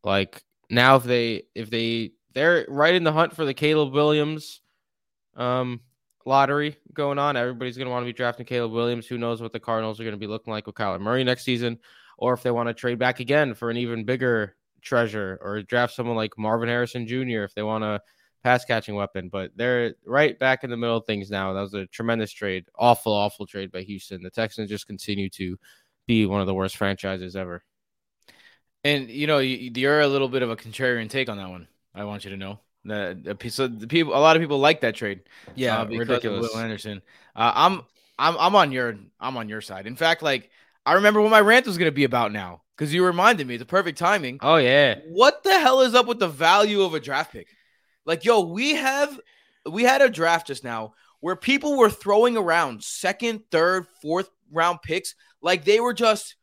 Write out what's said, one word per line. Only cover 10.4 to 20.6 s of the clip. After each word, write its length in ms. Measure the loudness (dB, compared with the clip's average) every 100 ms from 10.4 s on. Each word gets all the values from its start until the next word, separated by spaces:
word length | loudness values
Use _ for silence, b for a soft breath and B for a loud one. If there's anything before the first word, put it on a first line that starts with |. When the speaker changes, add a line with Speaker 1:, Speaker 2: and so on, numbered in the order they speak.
| -8
Speaker 1:
like 140 | -10 -10
with 80 |
Kyler 260 | -6 -4 -4
Murray 220 | -2 0
next 220 | 0 -2
season, 340 | -2 -4 -4 -8 b b b b
or 160 | -2
if 80 | -2
they 80 | -2
wanna 240 | -2 -4
trade 240 | -4 -6 -2
back 220 | -2 -2
again 340 | -2 0 0
for 160 | -4 -6
an 60 | -4
even 280 | -6 -6
bigger 520 | -4 -2 0 0 -2 _ _ _
treasure 560 | -2 0 0 -4 -8 -8
or 220 | -8 -8
draft 320 | -2 0 0
someone 220 | -4 -4 -4
like 200 | -4 -4
Marvin 320 | -2 -2 0
Harrison 380 | -2 -4 -6 -6
Junior 380 | -6 -4 -4
if 100 | -6
they 80 | -6
wanna 380 | -6 -4 -4 -6 _ _ _ _
pass 220 | 2 2
catching 300 | 2 -4 -4
weapon, 340 | -8 -6 -8 -8
but 220 | -8 -10 -4
they're 380 | -2 0 -2 -6 -2
right 320 | 0 0 0
back 260 | 0 0